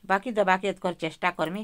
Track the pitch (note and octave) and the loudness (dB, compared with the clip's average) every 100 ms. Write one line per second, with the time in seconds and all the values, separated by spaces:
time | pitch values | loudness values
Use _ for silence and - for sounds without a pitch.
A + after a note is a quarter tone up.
0 | - F#3+ A3 G#3+ F#3+ F#3 G3 F#3 F#3 F3 | 0 0 0 2 4 4 0 -2 -4 -2
1 | D#3+ - F3+ F3 D#3+ F#3+ | -6 -2 -2 0 -4 -4